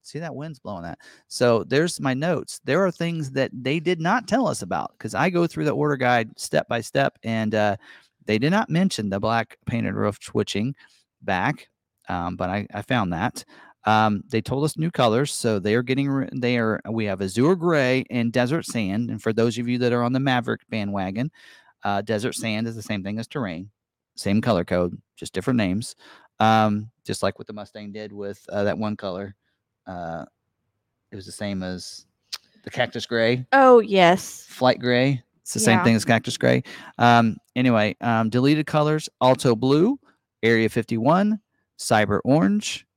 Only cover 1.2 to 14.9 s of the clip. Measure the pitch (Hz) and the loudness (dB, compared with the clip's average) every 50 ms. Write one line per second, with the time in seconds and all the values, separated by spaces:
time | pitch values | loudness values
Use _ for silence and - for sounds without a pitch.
1.2 | _ _ - - 127 120 117 110 87 67 131 139 160 175 - - 143 135 127 131 | _ _ -2 2 4 4 4 4 2 0 0 2 2 0 -2 -4 -2 -2 -2 0
2.2 | 151 175 180 135 - - - - _ - 135 170 196 185 170 - 170 170 170 160 | 0 -2 -2 -2 -4 -8 -14 -12 _ 0 0 2 2 0 0 -2 -4 -4 -4 -4
3.2 | 151 135 135 135 131 - - 123 123 131 143 170 156 175 180 165 160 170 208 254 | -6 -4 -2 -2 -2 -2 -4 -6 -4 -2 -2 -2 0 -2 -2 0 0 0 0 0
4.2 | 240 - 202 254 254 180 127 - 104 87 92 78 - - _ _ - 107 - - | -2 -2 0 0 0 0 -2 -4 -6 -4 -4 -4 -4 -6 _ _ -10 -6 -2 0
5.2 | 143 185 180 170 170 165 - 160 151 151 113 135 147 151 143 131 131 123 123 120 | 0 2 2 0 0 0 -2 -2 -2 -2 0 0 0 0 0 0 2 2 2 2
6.2 | 113 113 - - - - - 73 - _ 120 117 107 - _ 139 139 135 _ _ | 0 -2 -8 -12 -10 -2 0 0 0 _ -4 -6 -6 -2 _ 0 0 0 _ _
7.2 | _ 113 113 113 110 107 107 107 104 104 98 - _ - - - _ _ _ _ | _ -4 -2 -2 -2 0 0 2 2 2 0 -2 _ -20 -20 -20 _ _ _ _
8.2 | _ - 107 110 120 151 185 208 - - 151 165 190 190 - - 107 101 95 101 | _ -2 0 0 2 2 0 0 -2 0 0 0 0 0 0 -2 -6 -4 -4 -2
9.2 | 101 110 117 117 113 _ - _ _ - - 117 113 98 98 104 104 104 104 - | -2 0 0 0 -2 _ -10 _ _ -6 -4 -4 -4 -4 -2 -2 -2 -2 -4 -6
10.2 | - - - 113 104 - - 101 107 131 139 _ - _ _ _ _ _ _ _ | -14 -4 -2 -2 -2 -2 -2 -4 -4 -4 -6 _ -16 _ _ _ _ _ _ _
11.2 | - 101 95 90 95 131 151 - - _ _ _ _ _ _ _ _ - 92 87 | -6 -2 -2 0 0 -2 -2 -4 -10 _ _ _ _ _ _ _ _ -8 -6 -6
12.2 | 85 87 90 87 92 90 95 104 101 - - 101 101 - 131 123 107 90 85 82 | -6 -6 -6 -6 -6 -4 -4 -6 -6 -8 -10 -12 -6 -4 -2 -2 -2 -2 -4 -4
13.2 | 101 127 - - - _ - - - - _ _ _ 107 110 110 110 110 104 98 | -4 -6 -6 -8 -18 _ -20 -20 -20 -20 _ _ _ 2 2 4 4 2 0 -2
14.2 | - _ - 113 104 - 127 135 147 156 - - 156 170 | -6 _ -4 -4 -2 -2 -4 -2 -2 -4 -4 -4 -6 -4